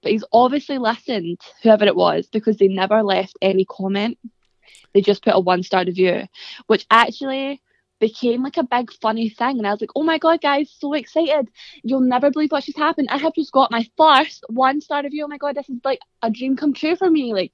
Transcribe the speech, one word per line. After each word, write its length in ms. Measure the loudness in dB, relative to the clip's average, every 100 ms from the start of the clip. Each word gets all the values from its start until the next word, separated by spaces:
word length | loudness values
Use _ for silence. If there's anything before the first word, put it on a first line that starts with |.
But 100 | -2
he's 120 | -4 2
obviously 460 | 2 4 0 -4 -4
listened, 600 | -4 -4 -4 -6 -4 -10 -12 _
whoever 220 | 4 4
it 120 | 4 2
was, 300 | 2 0 -4
because 300 | -4 -2 2
they 120 | 2
never 340 | 2 0 0
left 340 | 2 -2 -4 -4
any 220 | -2 0
comment. 540 | -2 -4 -4 -2 -4 -6 -16 _ _ _ _ -20 _
They 60 | 2
just 240 | 2 0
put 100 | 2
a 60 | 2
one-star 440 | 2 -2 0 -2
review, 420 | -2 0 0 0 -6 -16 -20 -20 -2
which 200 | -2 2
actually 720 | 2 2 -2 -6 -4 -6 -8 _ _ _ _
became, 420 | -2 0 -2 -2
like, 140 | -2 -4
a 80 |
big 280 | 0 -2 -2 -4
funny 280 | -4 -2 -4
thing. 300 | -2 -4 -2
And 80 | -2
I 40 |
was 100 | -4
like, 100 | -4
Oh 80 | -4
my 160 | 0 0
God, 220 | 2 2
guys, 340 | 2 0 -2 _
so 160 | -6
excited. 560 | -6 -4 -2 0 0 -2 _ -20 -14
You'll 160 | -4 0
never 300 | 2 2 0
believe 200 | 0 -2
what 140 | -2
just 120 | -6 -4
happened. 320 | -2 0 -2
I 60 | -2
have 160 | -2
just 180 | -2 -2
got 180 | 2 2
my 160 | 0 -6 _
first 480 | 6 6 4 -6 -12
one-star 560 | 0 0 0 -4 -6
review. 200 | -4 -8
Oh 40 | -8
my 100 | -6
God, 160 | -6
this 140 | -6 -8
is, 100 | -8
like, 160 | -4 -6 -8 _
a 100 | -6
dream 260 | -4 -2 -2
come 180 | -2
true 220 | -2 -2 0
for 120 | 2
me. 240 | 2 0
Like 200 | -2 -4